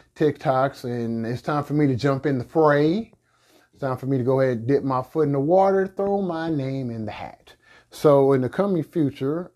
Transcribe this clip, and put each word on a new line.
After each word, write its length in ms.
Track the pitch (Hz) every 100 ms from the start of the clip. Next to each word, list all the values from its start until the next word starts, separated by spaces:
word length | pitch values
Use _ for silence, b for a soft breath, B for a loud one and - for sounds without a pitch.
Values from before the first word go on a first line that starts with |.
| b -
TikToks, 680 | 156 143 160 131 135 -
and 420 | 123 120 117 113 113
it's 160 | 123
time 200 | - 147
for 120 | 139
me 120 | 147 147
to 80 |
jump 300 | 123 143 135
in 140 | 151 135
the 60 |
fray. 680 | 117 165 156 147 151 190 226 _ b b b b b
It's 100 | _
time 160 | 135 127
for 80 | 131
me 100 | 135
to 80 |
go 160 | 120 131
ahead 180 | 131 123
and 80 | 113
dip 160 | 143
my 200 | 135 131
foot 200 | 127 160 151
in 60 |
the 80 | 139
water, 460 | 143 185 196 190 190
throw 360 | 190 196 202
my 260 | 190 160 165
name 420 | 156 131 135 123
in 140 | 113
the 80 | 107
hat. 420 | 101 64 - _ - b b b
So 420 | - 156 143 135
in 80 | 139
the 80 | 127
coming 340 | - 202 180
future, 680 | 143 175 143 131 131 160 180